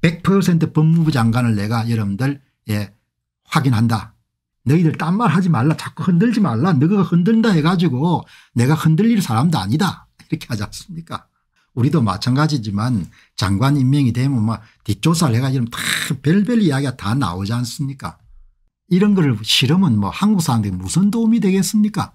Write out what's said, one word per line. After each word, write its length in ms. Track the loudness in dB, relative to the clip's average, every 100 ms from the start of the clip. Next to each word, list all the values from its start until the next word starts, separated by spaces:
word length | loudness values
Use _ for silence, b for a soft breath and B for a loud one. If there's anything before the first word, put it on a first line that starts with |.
"백 200 | 0 0
퍼센트 520 | 0 2 2 2 0
법무부 380 | 2 2 4 2
장관을 440 | 2 0 2 0 0
내가 340 | -2 -2 -2
여러분들, 520 | -2 -2 -2 -4 -4 _ _ -6
예, 240 | -6 -6 _ _ _ _ _ _
확인한다. 680 | -2 0 2 0 -2 -8 _ _ _ _ _ 0
너희들 320 | 2 2 0
딴 180 | -4 0
말 120 | 2
하지 200 | 2 0
말라. 260 | 0 0 -2
자꾸 260 | -6 -6
흔들지 380 | 0 2 2 2
말라. 320 | 0 0 0
너가 300 | 2 2 2
흔든다 460 | 2 0 2 2 2
해가지고 760 | 2 2 0 0 0 -2 -2 B B B
내가 200 | -2 0
흔들릴 480 | 2 2 2 2 2
사람도 360 | 0 0 0 0
아니다." 500 | -2 -2 -2 -4 -18 _ -10
이렇게 180 | -10 -8
하지 140 | -10
않습니까? 640 | -10 -12 -16 -18 -14 -16 _ _ _ _ _ -2
우리도 260 | 0 2
마찬가지지만 1040 | 0 -2 -2 0 0 -2 -4 -4 -2 -2 -4 b b -6
장관 420 | -2 0 2 2
임명이 360 | 2 2 2
되면 300 | 0 0 0
막 180 | -2 -4 b b
뒷조사를 520 | -6 -2 0 0 0 0
해가지고 300 | 0 -2 -4
다 140 | -6 -6 -4 -4 -4
별별 400 | 0 0 2 2
이야기가 360 | 2 0 -4 -6
다 180 | -4 -2
나오지 380 | -2 -4 -4
않습니까? 640 | -4 -6 -6 -8 -8 -14 -16 _ -20 -20 _ _ _ _
이런 220 | 2 4 4
거를 200 | 2 0
실으면 560 | -2 0 2 2 4 2
뭐 120 | -2
한국 320 | -2 0 2
사람들이 300 | 2 0 -2 -6
무슨 340 | -2 0 2
도움이 300 | 2 2 2
되겠습니까? 760 | 2 0 0 0 0 -2 -8